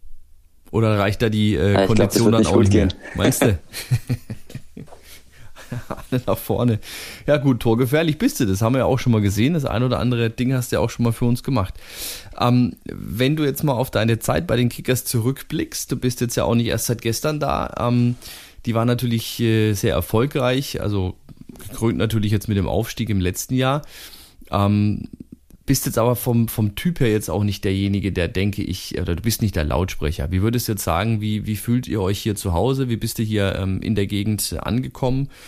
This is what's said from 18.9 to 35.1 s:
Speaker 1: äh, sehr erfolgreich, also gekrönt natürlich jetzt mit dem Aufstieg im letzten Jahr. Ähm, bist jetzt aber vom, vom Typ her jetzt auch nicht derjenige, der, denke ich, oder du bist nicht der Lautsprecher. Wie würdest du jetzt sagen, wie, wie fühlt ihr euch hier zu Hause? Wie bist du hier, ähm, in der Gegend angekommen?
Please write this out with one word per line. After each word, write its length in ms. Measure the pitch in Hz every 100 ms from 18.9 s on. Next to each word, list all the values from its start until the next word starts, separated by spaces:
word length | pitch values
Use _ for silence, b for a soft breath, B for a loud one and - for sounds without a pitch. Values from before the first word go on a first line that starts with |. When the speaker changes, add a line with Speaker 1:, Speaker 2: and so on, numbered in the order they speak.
| 120 123 117 - -
Speaker 1:
äh, 320 | 117 110 107
sehr 220 | 101 117
erfolgreich, 880 | 71 92 110 139 147 123 127 143 -
also 360 | 104 101 92 - - - - - -
gekrönt 300 | - 113 71
natürlich 340 | 110 113 104
jetzt 160 | 104 -
mit 80 | 98
dem 120 | 92
Aufstieg 420 | 92 113 - 107
im 100 | 101
letzten 340 | 90 - -
Jahr. 280 | 127 131 143 - B B B B B -
Ähm, 580 | 101 101 104 104 104 - - - - _ - -
bist 200 | 135 143
jetzt 120 | -
aber 160 | 117
vom, 340 | 117 127 117 113
vom 260 | - 107
Typ 260 | - 180 170
her 100 | 120
jetzt 200 | 107 98
auch 120 | 87
nicht 220 | 104 98
derjenige, 480 | 101 95 98 101 98
der, 160 | 87 85
denke 340 | 92 101 98
ich, 380 | - 95 - -
oder 160 | 90 85
du 60 |
bist 180 | 113 -
nicht 160 | 110 87
der 80 |
Lautsprecher. 640 | 76 64 95 - 76 80 82
Wie 120 | 92
würdest 260 | 107 120 -
du 40 |
jetzt 120 | 101
sagen, 360 | - 87 110 110
wie, 260 | 107 107 101
wie 100 | 104
fühlt 320 | - 123 127
ihr 140 | 107
euch 160 | 92 104
hier 180 | 110 101
zu 160 | 98
Hause? 360 | 85 117 135 127
Wie 80 | 110
bist 220 | 113 -
du 40 |
hier, 340 | 110 104 98 -
ähm, 240 | 95 95
in 140 | -
der 120 | 104 98
Gegend 500 | 98 101 104 - -
angekommen? 680 | - 113 127 - 131